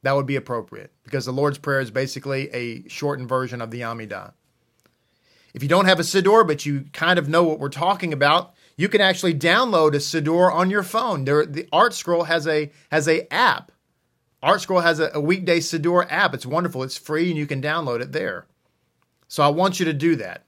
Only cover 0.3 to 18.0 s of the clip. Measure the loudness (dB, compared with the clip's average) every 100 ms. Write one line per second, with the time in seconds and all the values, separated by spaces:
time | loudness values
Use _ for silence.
0.3 | -4 -4 -8 -8 -16 -20 _ -8 -6 -4
1.3 | -2 -2 -2 -2 -2 -2 -4 -4 -6 -6
2.3 | -6 -6 -8 -8 -10 -14 -8 -6 -6 -4
3.3 | -2 -2 -8 -10 -8 -8 -8 -10 -12 -14
4.3 | _ _ _ _ _ _ _ _ _ _
5.3 | _ _ -8 2 4 4 2 2 2 4
6.3 | 6 4 0 -2 -4 -6 -4 2 2 2
7.3 | 2 2 0 -6 -2 -2 0 -2 2 4
8.3 | 2 0 _ _ -4 0 4 4 2 0
9.3 | 0 2 2 4 4 4 2 -2 -2 0
10.3 | 4 4 4 2 0 -2 -4 -2 -4 0
11.3 | 2 0 -4 -2 2 2 0 -2 -2 0
12.3 | -2 0 -2 -2 _ _ -2 0 0 -2
13.3 | 0 2 0 -6 _ _ _ _ _ _
14.3 | _ 0 0 2 2 2 2 0 -2 0
15.3 | 0 2 0 0 -2 2 2 0 0 0
16.3 | -2 -4 -4 -2 -4 -8 -10 -6 -2 0
17.3 | -2 -4 -4 -4 -4 -4 -4